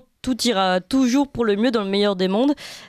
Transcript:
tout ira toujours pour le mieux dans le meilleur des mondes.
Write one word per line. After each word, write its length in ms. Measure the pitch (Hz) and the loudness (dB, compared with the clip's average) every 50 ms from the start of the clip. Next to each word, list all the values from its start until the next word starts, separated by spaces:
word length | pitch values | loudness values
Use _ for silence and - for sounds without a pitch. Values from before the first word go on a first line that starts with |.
| - _ _ _ - | -4 _ _ _ -6
tout 220 | 254 262 220 - | -6 -4 -2 0
ira 360 | 240 220 190 190 185 185 185 | 0 0 2 2 2 0 0
toujours 500 | 180 - - 269 269 240 233 285 285 277 | -2 -2 0 0 2 2 2 2 0 0
pour 140 | - 226 233 | -2 -2 0
le 100 | 214 202 | 0 0
mieux 160 | 196 220 262 | 0 0 0
dans 140 | 226 226 202 | 0 0 -2
le 60 | 196 | 0
meilleur 260 | 196 202 202 208 202 | 0 0 2 0 0
des 100 | 180 190 | 0 0
mondes. 260 | 185 190 214 262 285 285 - - - - - - | 0 2 2 2 2 0 -2 -4 -18 -18 -20 -14